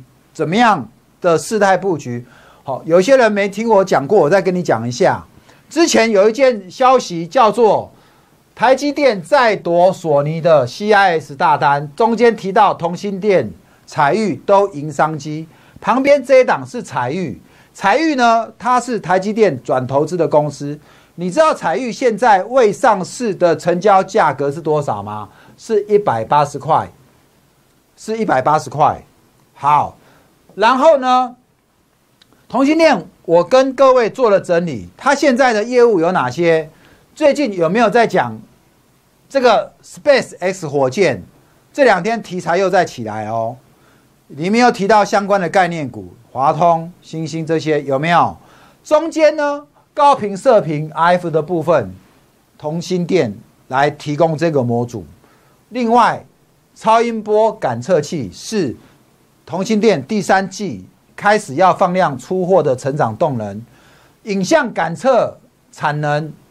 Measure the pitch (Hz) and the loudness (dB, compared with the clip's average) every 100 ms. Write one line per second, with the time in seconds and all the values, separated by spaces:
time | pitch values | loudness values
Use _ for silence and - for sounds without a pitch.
0 | 127 _ _ - 151 208 233 180 117 _ | -20 _ _ -8 -4 0 2 0 -4 _
1 | _ _ 180 156 - 220 196 185 190 151 | _ _ 0 0 -2 0 2 2 0 -4
2 | 127 120 120 - _ _ - 123 - 175 | -6 -12 -12 -20 _ _ -10 -10 0 2
3 | 190 262 220 202 202 202 226 196 190 147 | 4 4 4 0 -2 -4 0 2 2 0
4 | 139 202 147 196 180 180 156 117 120 123 | 2 2 4 2 0 -2 -2 -2 -4 -2
5 | 165 104 - _ _ _ _ 302 330 226 | 0 0 -8 _ _ _ _ -2 2 2
6 | 226 196 214 226 262 214 185 - 254 262 | 2 4 2 4 2 0 -6 0 2 2
7 | - 170 170 262 220 208 220 143 98 _ | 0 -8 -4 2 2 4 2 2 -4 _
8 | _ _ _ _ _ - 240 262 285 285 | _ _ _ _ _ -2 2 2 0 0
9 | 277 202 156 285 233 196 175 170 185 180 | 0 0 0 2 2 0 0 2 2 0
10 | 165 143 147 160 170 151 123 - 208 202 | 0 0 0 -2 2 4 2 -4 2 4
11 | 196 160 139 139 170 143 147 143 147 - | 4 0 -6 -2 0 2 2 0 -2 -2
12 | 226 220 233 214 190 190 190 - 170 175 | 0 2 2 2 0 2 2 2 -6 -6
13 | 202 196 208 175 107 - _ _ - 160 | -8 -4 0 0 0 -8 _ _ -8 -2
14 | 143 202 214 127 - 196 202 147 151 147 | 0 0 -2 -4 2 2 2 -4 -8 -2
15 | 156 156 156 151 160 _ _ - - 247 | -2 -4 -10 -12 -14 _ _ -8 -2 0
16 | 277 285 240 262 247 147 127 240 180 139 | 2 2 4 4 4 0 -6 -12 -10 -6
17 | 123 180 156 87 _ _ _ - 196 262 | -6 -6 -8 -10 _ _ _ -4 0 2
18 | 320 269 240 226 220 - 233 247 247 220 | 0 2 2 2 -2 -6 -2 -2 -2 -6
19 | 160 185 196 214 202 131 - 131 127 139 | -2 -2 -2 0 0 0 -4 -4 -2 -2
20 | 151 175 151 147 147 147 143 147 _ _ | -2 -2 0 0 0 -4 -12 -12 _ _
21 | _ - 180 285 311 - 170 185 254 190 | _ -10 -4 0 0 0 -4 -4 -4 -4
22 | 254 214 247 190 208 262 208 - 233 190 | -2 0 2 2 2 2 2 2 0 0
23 | 165 - 233 170 170 151 175 180 202 190 | -4 -6 -6 0 0 0 -2 0 2 2
24 | 190 214 160 135 143 151 156 151 143 104 | 2 0 0 0 -4 -4 -2 -2 -2 -6
25 | 104 107 101 _ - - - 214 208 208 | -8 -12 -14 _ -20 -18 -4 -2 0 0
26 | 208 117 180 147 147 135 135 139 92 _ | 0 -2 0 0 0 -4 -2 -2 -2 _
27 | _ _ _ _ _ _ _ _ _ _ | _ _ _ _ _ _ _ _ _ _
28 | - 226 214 165 151 151 127 147 135 85 | -8 -6 -2 0 0 0 -2 0 0 -2
29 | - _ _ _ _ _ 139 147 92 - | -10 _ _ _ _ _ 0 2 0 -8
30 | _ _ _ _ _ 185 220 254 320 285 | _ _ _ _ _ -2 0 4 4 4
31 | 254 254 247 - _ _ _ _ _ _ | 2 0 -2 -8 _ _ _ _ _ _
32 | _ _ _ _ _ 240 277 320 320 202 | _ _ _ _ _ -2 0 4 2 2
33 | - _ - 170 170 254 269 247 269 254 | -4 _ 0 2 4 2 2 2 4 4
34 | 208 254 233 190 - 170 175 117 87 - | 0 0 2 2 0 -2 -2 -6 -12 -6
35 | 269 285 294 247 254 214 233 247 240 190 | -2 2 2 2 2 0 0 4 4 4
36 | 165 180 127 123 170 160 160 - _ _ | 0 0 -2 0 2 2 -2 -12 _ _
37 | _ - 302 277 285 190 160 220 214 233 | _ 0 2 2 -2 -2 0 2 2 2
38 | 220 180 120 110 - _ _ _ _ _ | 2 0 -2 -6 -18 _ _ _ _ _
39 | _ _ _ 269 240 185 - _ - - | _ _ _ 0 2 2 0 _ -20 -4
40 | 294 254 - - 185 190 156 143 131 127 | 0 2 0 -6 -6 -6 -4 -2 0 2
41 | 170 101 - _ _ _ _ - 254 185 | 0 0 -8 _ _ _ _ 0 2 2
42 | 202 226 214 180 170 175 190 185 170 - | -2 -6 -6 -8 -2 0 2 0 0 -4
43 | 107 107 107 113 113 127 _ _ _ _ | -10 -8 -6 -6 -6 -10 _ _ _ _
44 | _ _ _ 143 175 226 247 - 196 214 | _ _ _ -8 -2 2 2 2 2 2
45 | 196 208 196 202 165 196 175 165 131 110 | 2 -2 0 -2 0 0 0 -2 -8 -10
46 | 90 - _ 123 143 156 170 165 170 - | -16 -20 _ -2 0 2 2 0 -4 -18
47 | - 160 160 160 160 160 147 151 139 135 | -14 -10 -8 -8 -4 -2 0 -2 -2 -2
48 | 165 165 117 82 _ _ _ _ - 302 | 0 2 0 -4 _ _ _ _ -2 0
49 | 320 320 302 311 294 294 - _ _ - | 0 0 2 2 -4 -6 -10 _ _ 0
50 | 285 - 208 190 269 214 147 147 156 156 | 2 2 -2 -2 2 2 2 -4 -6 -2
51 | 170 180 170 156 156 170 160 151 95 92 | 0 0 0 -4 -2 -4 0 0 -2 -10
52 | _ _ _ _ _ _ 151 165 156 180 | _ _ _ _ _ _ -10 -8 -6 -4
53 | 165 175 120 98 - _ - 131 147 147 | 0 0 0 -6 -18 _ -6 0 0 -2
54 | 151 147 165 151 170 143 120 117 123 107 | -6 0 0 0 -2 0 -2 -4 -6 -10
55 | 78 - _ _ _ _ _ 240 226 240 | -16 -20 _ _ _ _ _ -6 0 2
56 | 202 135 - _ _ _ _ _ 220 226 | 2 0 -10 _ _ _ _ _ 0 2
57 | 233 220 208 214 220 - 139 120 120 175 | 0 -4 -2 0 0 -2 -6 -4 -2 -2
58 | 147 170 95 - - 214 135 - _ _ | -2 -8 -10 -12 -8 -4 -4 -8 _ _
59 | _ _ _ _ - 175 190 214 220 160 | _ _ _ _ -10 -6 -2 0 2 0
60 | 123 214 175 190 190 - 190 98 95 _ | -2 -4 0 0 -2 -8 -10 -10 -16 _
61 | _ - 208 214 214 131 185 - 185 185 | _ -4 0 0 -2 0 2 2 0 0
62 | 165 127 - 185 175 185 147 123 139 147 | -2 -4 -6 -4 0 2 2 -2 -4 -2
63 | 120 107 160 120 104 101 120 _ _ _ | -4 -2 -4 -4 -8 -12 -16 _ _ _
64 | _ _ 226 196 185 320 240 190 165 165 | _ _ -8 -6 0 0 0 -4 -6 -2
65 | 269 233 131 - _ _ _ - 151 147 | 0 0 0 -6 _ _ _ -8 -6 -2
66 | 147 147 156 - _ | -2 -4 -6 -14 _